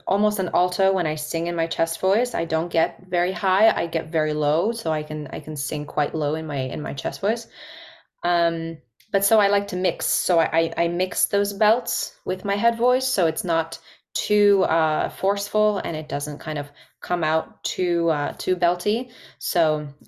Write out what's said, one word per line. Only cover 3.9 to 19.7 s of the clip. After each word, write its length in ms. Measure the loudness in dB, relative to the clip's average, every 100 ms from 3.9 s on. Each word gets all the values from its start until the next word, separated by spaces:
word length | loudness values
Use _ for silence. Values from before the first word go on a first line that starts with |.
| -2 -2
very 220 | 0 0
low, 380 | 0 2 2 0
so 200 | -2 -2
I 100 | -2
can, 260 | -2 -6 -6
I 120 | -8
can 160 | -8 -8
sing 300 | -6 -6 -4
quite 280 | -2 0
low 220 | 0 -2 -2
in 100 | -4
my, 120 | -4
in 220 | -4 -4
my 140 | -6
chest 260 | -6 -6 -2
voice. 260 | -2 -2 -6 -18 -20 -20 -20 -20 _ _
Um, 560 | 0 2 2 0 -6 -8 _ _ _
but 120 | 0
so 140 | 4 4
I 100 | 4
like 200 | 2 0
to 80 | 0
mix. 300 | 0 0 -4
So 340 | -2 2 2
I, 80 | 2 2 0 0
I, 80 |
I 40 | 0
mix 380 | 0 -2 -2 0
those 260 | 0 0
belts 640 | 2 4 4 0 -6 -8 -8
with 200 | -6 -4
my 120 | -2 0
head 200 | 0 2
voice, 300 | 2 2 0
so 200 | 0 0
it's 180 | 0
not 340 | 0 0 -2 -8 -20 -20 _
too, 480 | -6 0 4 6 4
uh, 440 | 4 2 2 0 -2
forceful 680 | -2 -2 0 0 2 2 2
and 180 | -4 -6
it 120 | -6
doesn't 300 | -6 -6 -8
kind 200 | -6 -6
of 120 | -8 -12 -20 _
come 220 | -4 -2
out 380 | 2 0 -2 -10
too, 440 | -8 -2 0 2 2
uh, 220 | 2 -2 -4
too 180 | -2 2
belty. 540 | 2 2 0 -2 -4 -14 -20 -12
So 500 | -4 2 2